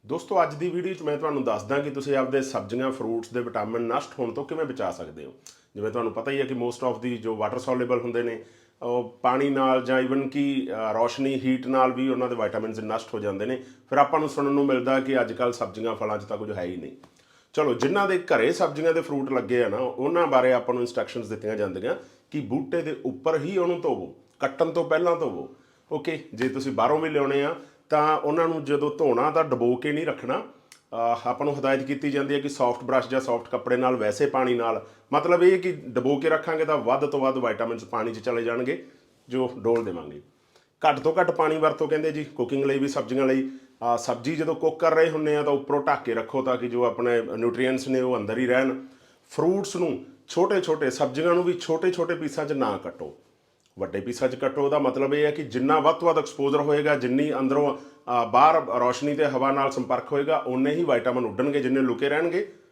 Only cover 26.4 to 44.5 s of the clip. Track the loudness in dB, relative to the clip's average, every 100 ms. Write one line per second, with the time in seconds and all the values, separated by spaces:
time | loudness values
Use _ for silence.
26.4 | -2 -2 -4 2 4 4 2 0 2 0
27.4 | 0 -4 -12 _ _ 2 4 2 2 2
28.4 | 2 0 0 0 0 2 2 4 4 2
29.4 | 2 2 2 2 -2 -2 -2 -4 -4 -4
30.4 | -6 -20 _ -20 _ -2 0 0 -2 -2
31.4 | -2 0 0 0 0 -4 -2 -2 0 -2
32.4 | -2 0 0 0 0 0 2 -2 0 -2
33.4 | -2 -6 0 2 2 2 0 2 0 2
34.4 | 2 2 0 -2 -6 -20 _ 0 4 6
35.4 | 6 6 0 -6 -4 -2 0 0 2 0
36.4 | 0 -2 0 0 2 0 0 0 0 0
37.4 | -2 -2 -4 -4 -6 -4 -4 -4 -4 -2
38.4 | -2 -2 -2 -6 -10 -20 _ _ -6 -2
39.4 | -2 -2 0 0 0 -8 -12 -16 _ _
40.4 | _ _ _ _ 2 2 0 2 2 2
41.4 | 0 4 2 2 -2 0 -2 -4 -8 -6
42.4 | -2 0 0 2 0 -2 -2 0 2 2
43.4 | 0 -8 -20 _ 0 0 0 -4 -4 -2
44.4 | -2